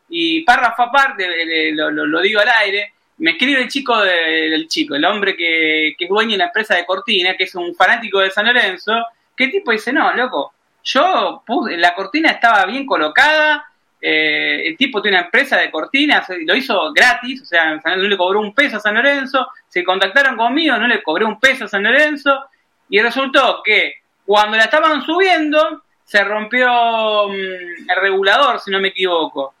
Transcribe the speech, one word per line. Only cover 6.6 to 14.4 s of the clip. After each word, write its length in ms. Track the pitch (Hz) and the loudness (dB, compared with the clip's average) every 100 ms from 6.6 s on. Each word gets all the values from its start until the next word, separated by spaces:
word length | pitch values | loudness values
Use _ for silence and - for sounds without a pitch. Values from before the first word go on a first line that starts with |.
| 214 196 | -2 -2
de 100 | - | 0
cortina, 500 | 190 233 196 185 180 | -4 -2 0 0 -2
que 80 | |
es 100 | 185 175 | -4 -4
un 200 | 175 170 | -8 0
fanático 440 | 202 226 220 196 | 2 2 0 0
de 120 | 190 | 0
San 140 | 208 220 | 0 0
Lorenzo, 600 | 247 202 175 208 226 233 _ _ - | 2 0 -2 -4 -2 -4 _ _ -4
que 80 | 262 | -2
el 60 | |
tipo 200 | 392 311 | -2 -2
dice, 200 | 214 233 | -2 -2
"No, 220 | 294 202 | 0 0
loco, 400 | - 254 151 139 _ _ _ | 0 -2 -4 -8 _ _ _
yo 600 | - 262 359 285 185 - - | -2 0 2 2 -2 -6 -6
puse, 300 | 285 226 170 | -4 -2 2
la 160 | 175 | 2
cortina 380 | 185 196 302 302 | 2 -4 0 0
estaba 320 | - 233 208 185 | 2 2 4 2
bien 200 | 262 269 | -4 -4
colocada, 800 | 170 151 240 294 311 302 294 - _ _ _ | -2 0 4 4 4 2 0 -4 _ _ _
eh, 640 | 160 156 156 151 | -2 0 0 0